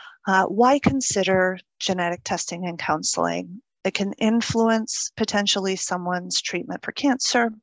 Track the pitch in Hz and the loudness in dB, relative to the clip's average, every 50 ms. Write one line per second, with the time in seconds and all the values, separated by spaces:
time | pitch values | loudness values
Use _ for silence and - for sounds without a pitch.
0 | - - - _ - - 190 190 185 - - 202 240 254 277 285 - 285 277 269 | -16 -20 -20 _ -2 2 4 4 4 2 4 4 6 6 6 4 4 2 2 2
1 | 254 - - 214 - 190 190 185 185 185 185 185 - _ _ - - - 185 180 | 0 0 0 0 2 4 4 4 4 2 0 -4 -10 _ _ -6 -4 -2 -2 0
2 | 175 170 175 175 - - 202 170 - - 175 170 180 175 170 160 - - 151 156 | 0 -2 -2 -4 -4 -4 -4 -4 -4 -6 -8 -6 -6 -6 -6 -4 -2 -2 -2 0
3 | - - - - 85 - - 175 175 175 180 220 - _ _ _ - 190 - - | -2 -2 -2 0 0 0 -2 -4 -6 -8 -12 -16 -18 _ _ _ -4 -4 -2 -2
4 | 202 196 - - 220 220 226 233 226 - - 233 226 226 226 220 220 - - - | -2 -4 -2 0 2 2 2 2 2 0 2 2 4 4 4 2 0 -2 -6 -6
5 | - - - - 226 - - 208 202 202 - 202 190 190 190 185 - - 185 180 | -6 -6 -4 -4 -2 -2 0 0 0 0 0 0 -2 -2 -2 -4 -4 -4 -4 -4
6 | 180 175 180 180 180 180 180 - - - - 175 175 - 180 180 - - - - | -4 -2 -4 -4 -4 -4 -6 -6 -4 -4 -4 -6 -6 -6 -10 -8 -8 -8 -6 0
7 | - 285 247 262 - - - 247 233 233 220 220 | 0 2 2 2 0 0 2 2 2 0 -2 -6